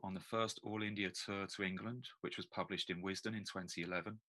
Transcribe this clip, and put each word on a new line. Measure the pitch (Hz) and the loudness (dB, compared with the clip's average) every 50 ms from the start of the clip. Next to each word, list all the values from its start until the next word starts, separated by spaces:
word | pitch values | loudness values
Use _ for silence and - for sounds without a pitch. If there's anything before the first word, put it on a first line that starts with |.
| - | -2
on | 98 | -2
the | 92 90 | -2 -2
first | - - 117 113 113 110 - - - | -2 0 4 4 4 4 2 -2 -2
All | 107 107 107 | -2 0 2
India | 107 104 104 101 98 92 | 2 2 4 4 2 2
tour | - - - - 101 98 98 95 - | 2 0 -2 0 0 0 0 0 0
to | - | 2
England, | 98 92 95 92 104 113 120 123 - - - - | 2 2 2 2 0 -2 -2 -4 -6 -10 -6 -4
which | - - - | -4 -4 -2
was | - 85 | -4 -6
published | - - 92 90 - 92 87 - - | -2 0 0 0 2 0 0 0 0
in | 85 87 | 0 0
Wisden | 92 95 98 - - 110 110 | 0 0 0 0 0 0 0
in | 107 101 | 0 -2
twenty | - - 95 87 92 - 87 | -2 -2 -4 -4 -2 -2 -2
eleven, | 85 87 90 87 90 107 107 110 - | -2 0 0 0 0 0 -4 -6 -10